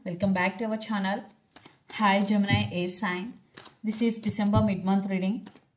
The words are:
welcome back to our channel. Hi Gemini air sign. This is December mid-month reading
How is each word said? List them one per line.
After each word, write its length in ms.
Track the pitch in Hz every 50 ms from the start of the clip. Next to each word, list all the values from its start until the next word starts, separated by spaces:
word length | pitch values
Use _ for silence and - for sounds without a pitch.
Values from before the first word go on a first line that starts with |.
| -
welcome 300 | 190 175 175 202 196 190
back 240 | 180 185 196 - -
to 60 | 226
our 100 | 214 220
channel. 480 | 220 - - 214 196 190 220 240 240 - - - _ _ _ - - - - _ _ _ -
Hi 280 | - - 208 196 196 202
Gemini 480 | 196 208 208 202 196 202 202 208 202 -
air 180 | 185 175 180 180
sign. 440 | 180 - 214 180 180 180 196 247 - - _ _ - - - - - _
This 200 | - 214 214 -
is 160 | 240 226 226 -
December 420 | - 208 - - 208 202 214 208
mid-month 480 | 214 208 190 170 175 190 196 196 190 196
reading 400 | 196 185 185 190 233 - - - - - _ _ _